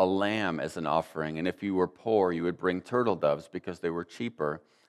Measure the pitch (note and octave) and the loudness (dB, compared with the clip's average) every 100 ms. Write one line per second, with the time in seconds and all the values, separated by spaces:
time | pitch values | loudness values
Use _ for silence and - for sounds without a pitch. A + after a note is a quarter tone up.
0 | F#2 G2 G2+ A2 G2 D#2+ D2+ F2+ D2+ D#2+ | 2 4 0 0 -2 -2 -4 -4 0 0
1 | - D#2 D#2 D#2+ F2+ - G2+ F#2 F2+ - | 0 -6 -4 -2 -2 -2 -2 0 0 -2
2 | A#2 A2 F#2 E2 F2 F2 F2+ F2+ - B2 | 0 2 4 2 -2 0 -2 -2 -2 0
3 | A#2 F2 D2+ D2 - F2 - E2+ E2+ E2+ | 0 2 2 0 -4 -10 -10 -6 -4 -4
4 | E2+ - A#2 - D2+ D#2 _ _ | -8 -8 -8 -4 -4 -4 _ _